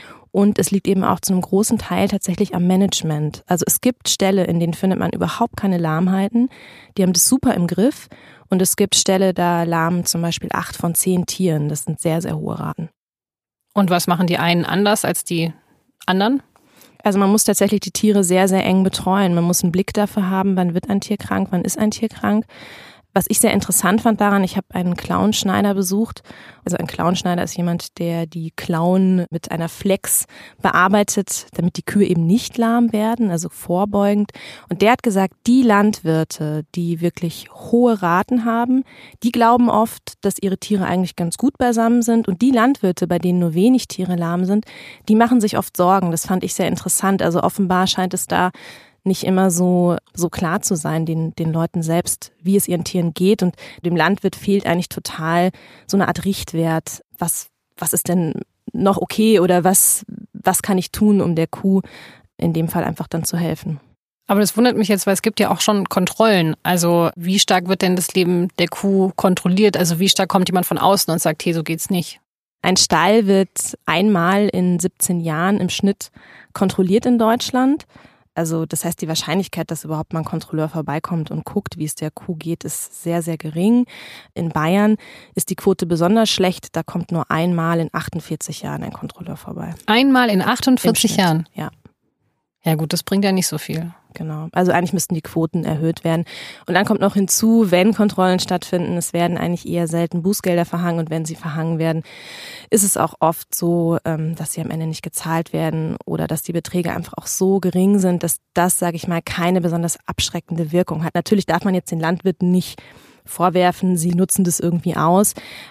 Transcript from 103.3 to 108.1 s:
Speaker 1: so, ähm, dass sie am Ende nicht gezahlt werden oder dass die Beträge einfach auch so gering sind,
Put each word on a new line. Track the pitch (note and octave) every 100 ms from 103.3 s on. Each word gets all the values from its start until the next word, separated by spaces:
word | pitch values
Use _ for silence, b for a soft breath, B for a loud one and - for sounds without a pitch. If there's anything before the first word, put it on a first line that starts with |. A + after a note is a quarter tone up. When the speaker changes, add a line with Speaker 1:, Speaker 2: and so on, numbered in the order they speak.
| E3 -
Speaker 1:
so, | - F3 E3+ E3 E3
ähm, | - D#3 D#3+
dass | E3 D#3+
sie | -
am | D#3
Ende | D#3+ D#3+
nicht | D#3+
gezahlt | E3 - E3 E3 E3
werden | D#3+ D#3+ D#3+ D#3+ -
oder | - D#3+ D#3+
dass | D#3+
die | -
Beträge | E3+ - F3+ E3+
einfach | F3 E3+ -
auch | -
so | - F#3 G3
gering | F3 F3+ F#3+ G3+
sind, | F#3